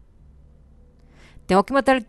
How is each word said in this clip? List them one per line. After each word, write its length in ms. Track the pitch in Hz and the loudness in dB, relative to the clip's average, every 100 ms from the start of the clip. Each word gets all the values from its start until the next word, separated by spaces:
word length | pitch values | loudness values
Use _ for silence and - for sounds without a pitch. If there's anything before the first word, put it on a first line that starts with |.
| - _ - - - - - - - _ - - - - - | -20 _ -20 -20 -20 -20 -20 -20 -20 _ -20 -20 -20 -20 -2
Tengo 180 | 190 | 0
que 80 | 196 | 0
matar 260 | 269 269 | -2 0
al, 100 | 262 | 0